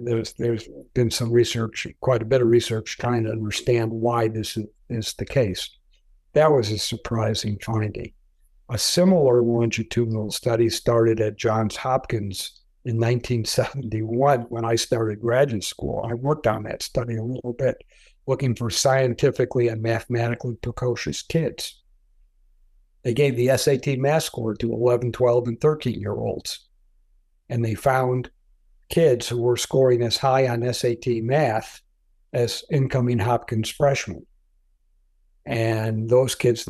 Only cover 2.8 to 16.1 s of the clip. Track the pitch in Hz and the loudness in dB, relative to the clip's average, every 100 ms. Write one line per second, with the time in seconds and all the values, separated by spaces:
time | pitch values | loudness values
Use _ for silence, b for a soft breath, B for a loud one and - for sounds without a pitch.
2.8 | 110 - 123 123 110 110 107 - - 120 | -6 -6 -2 -2 -2 -4 -4 -4 0 0
3.8 | 110 113 117 120 110 110 104 - 107 _ | 0 -2 0 2 0 -2 -6 -6 -8 _
4.8 | - 120 104 - 110 139 110 90 - - | -8 -6 -6 -8 -2 0 0 -2 -10 -14
5.8 | _ _ _ _ _ 151 156 139 107 107 | _ _ _ _ _ 2 4 4 2 -4
6.8 | - 117 - 113 110 107 107 104 - 110 | -6 -8 -4 -2 0 -2 -4 -6 -4 -2
7.8 | 107 - - - _ _ _ _ - 117 | -2 -6 -12 -16 _ _ _ _ -8 -4
8.8 | - - 185 180 135 123 117 117 117 113 | 0 4 4 6 6 6 4 2 0 -2
9.8 | 110 - 113 110 107 - 127 113 117 - | -2 -2 0 -2 -4 -2 2 4 2 2
10.8 | - 117 113 110 107 104 110 110 107 - | 2 4 6 4 0 0 0 2 0 -2
11.8 | 131 127 - 117 98 90 - - _ _ | 0 0 0 -4 -4 -8 -12 -16 _ _
12.8 | 127 113 117 123 - 120 107 - 113 139 | -4 0 2 0 0 -2 0 0 -2 -4
13.8 | 123 110 113 120 143 131 117 117 113 113 | -6 -4 -2 2 4 2 0 -4 -2 -2
14.8 | - 120 110 104 117 123 143 107 - - | 0 -2 -2 -2 0 2 2 0 -6 -6
15.8 | 135 110 113 | -6 -6 -6